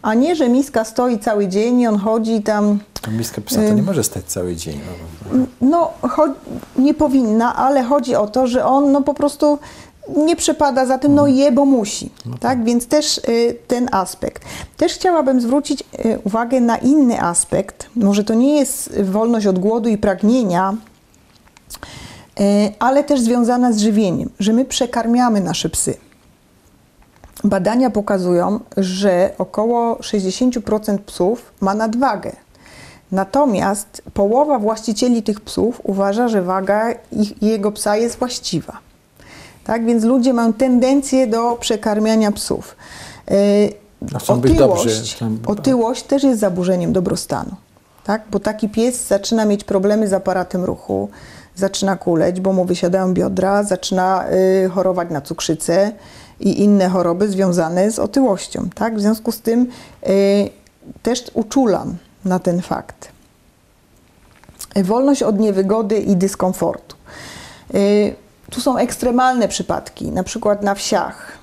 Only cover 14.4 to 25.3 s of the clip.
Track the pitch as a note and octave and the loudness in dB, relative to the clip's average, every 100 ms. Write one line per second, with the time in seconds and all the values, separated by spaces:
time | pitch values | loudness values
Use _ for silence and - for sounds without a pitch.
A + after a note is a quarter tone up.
14.4 | - - - - F4 - F#4 E4+ C4+ C4 | -16 -16 -16 -2 -2 0 0 2 2 2
15.4 | A#3 C#4 C#4+ C#4+ - - A3+ G#3+ G3+ A3+ | 2 0 0 -6 -6 -4 -2 -2 -2 -2
16.4 | A#3 B3+ A#3 A#3 B3 D4+ B3+ A3+ E3+ F3 | 0 2 2 2 2 4 4 2 0 0
17.4 | - - G3 - - A#3 G3+ G3+ G#3 A3+ | 0 -2 -4 -10 -10 0 2 2 2 2
18.4 | C4 D4 C4 - - - F#3+ G3 A3+ A#3 | 4 2 0 -4 -8 -4 -2 0 0 2
19.4 | G3+ F#3 G3 A3+ A3+ G#3 G#3 F#3 G#3 B3+ | 2 2 2 0 0 0 0 2 2 4
20.4 | A3 F3 F#3+ G#3+ - _ _ _ _ _ | 2 2 0 -2 -8 _ _ _ _ _
21.4 | _ _ _ - - - - - - - | _ _ _ -20 -18 -18 -20 -20 -20 -2
22.4 | G3+ G3+ G#3 G#3 A#3+ C#4 C#4+ C#4+ A3+ B3 | 2 2 2 0 2 2 2 2 2 2
23.4 | A#3 B3 B3 G#3+ G#3 G#3 G#3 E3 D#3+ - | 2 2 2 2 2 2 0 -2 -6 -4
24.4 | G3+ A3+ C4 - B3 B3 A3+ A#3+ B3 | 0 2 0 -2 -2 -2 0 2 2